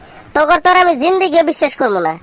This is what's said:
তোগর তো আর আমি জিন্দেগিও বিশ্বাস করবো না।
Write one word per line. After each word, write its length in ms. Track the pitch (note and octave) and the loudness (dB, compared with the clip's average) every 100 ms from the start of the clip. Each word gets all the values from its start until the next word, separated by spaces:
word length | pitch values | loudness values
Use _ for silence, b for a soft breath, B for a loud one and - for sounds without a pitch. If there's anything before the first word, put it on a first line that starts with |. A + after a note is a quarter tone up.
| B B B | B B B
তোগর 260 | - D4+ F4 | -2 0 0
তো 80 | F4+ | 2
আর 60 | F4+ | 2
আমি 180 | F4+ D#4 | 2 0
জিন্দেগিও 460 | D4+ F#4 F#4 D#4+ | 0 0 0 0
বিশ্বাস 300 | D#4+ D#4+ D4 | 0 -2 -4
করবো 260 | - B3+ G3 | -2 -2 -2
না। 120 | E3+ D#3+ | -4 -6